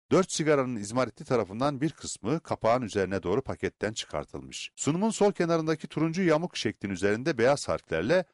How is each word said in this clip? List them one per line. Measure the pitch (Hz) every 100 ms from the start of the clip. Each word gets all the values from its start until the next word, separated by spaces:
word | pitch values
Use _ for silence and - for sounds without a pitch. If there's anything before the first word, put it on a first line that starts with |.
| -
Dört | 151 185
sigaranın | - 156 147 127 120
izmaritli | 101 120 120 - 160
tarafından | 123 92 107 139 139
bir | 151
kısmı | - - - 101 160
kapağın | - 107 113 123
üzerine | 113 101 92 95
doğru | 85 107
paketten | - 90 92 - 101
çıkartılmış. | 110 - 78 71 78 67 - - -
Sunumun | - 165 226
sol | 202 208
kenarındaki | - 170 165 160 160 160
turuncu | - 160 165
yamuk | 180 151 175 -
şeklin | 113 - 101
üzerinde | 92 98 107 139 127
beyaz | 117 143 -
harflerle | 80 - 80 98 180 170